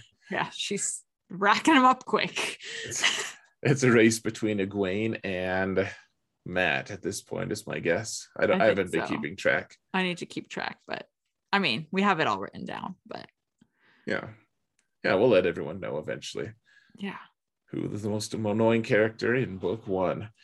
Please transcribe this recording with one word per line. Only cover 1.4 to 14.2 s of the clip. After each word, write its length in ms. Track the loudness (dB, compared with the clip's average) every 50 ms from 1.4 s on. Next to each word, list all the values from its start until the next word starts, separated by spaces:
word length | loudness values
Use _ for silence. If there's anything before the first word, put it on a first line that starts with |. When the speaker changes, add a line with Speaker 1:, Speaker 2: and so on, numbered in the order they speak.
| 2 2 2 4 4 6 6
Speaker 1:
'em 100 | 8 8
up 200 | 6 4 2 0
quick. 560 | -2 0 0 0 0 -4 -4 -6 -6 -6 -8 -12 -12 -10 -10 -10
Speaker 2:
It's, 500 | -8 -6 -2 -2 -2 -2 -2 -6 -8 -12 -16 _ _ _ _ 0
it's 200 | 2 2 4 4
a 80 | 6
race 280 | 8 8 8 8 6 4
between 380 | -2 -6 -6 -2 -2 0 0 0
Egwene 640 | 0 0 0 0 0 0 0 0 0 -2 -4 -4 -6
and 640 | -6 -4 -2 -2 0 0 0 0 2 2 0 0 0 -2 -14 -18 _ _ _ _ _ _ _ -10
Matt 460 | -6 -2 0 0 2 0 -2 -4 -6
at 120 | -10 -8 -6
this 200 | -6 -6 -6 -8
point, 280 | -8 -6 -6 -4 -4 -6
is 140 | -6 -6
my 120 | -8 -8 -4
guess. 480 | 0 0 0 0 0 -6 -10 -12 -12 -12 -6
I 100 | 0 2
don't, 140 | 2 4 4
Speaker 1:
I 40 | 4
Speaker 2:
I 40 | 4
Speaker 1:
think 100 | 4 4
Speaker 2:
haven't 140 | 2 0 0
been 140 | -2 -2 -2
Speaker 1:
so. 60 | -4
Speaker 2:
keeping 220 | -4 -4 -6 -6
track. 400 | -2 0 0 0 0 -2 -6 -16 _ _ _ -4
Speaker 1:
I 80 | -2 -2
need 160 | -2 -4 -6
to 80 | -10
keep 220 | -12 -10 -12 -12 -10
track, 300 | -8 -8 -8 -8 -10 _ _
but, 220 | -10 -10 -10 -10 _ _ _ _ _ _ _ _ _ 0
I 60 | 0
mean, 280 | 2 0 -2 -2 -4 -4
we 120 | -2 0 2
have 180 | 2 2 2
it 60 | 2
all 120 | 0 0 -2
written 260 | -4 -8 -10 -12 -12
down, 300 | -10 -10 -10 -10 -10 -12 _ _
but 200 | -14 -14 -14 -14 -16 _ _ _ _ _ _ _ _ _ _ _ _ _ _ -8
Speaker 2:
Yeah. 220 | -6 -4 -4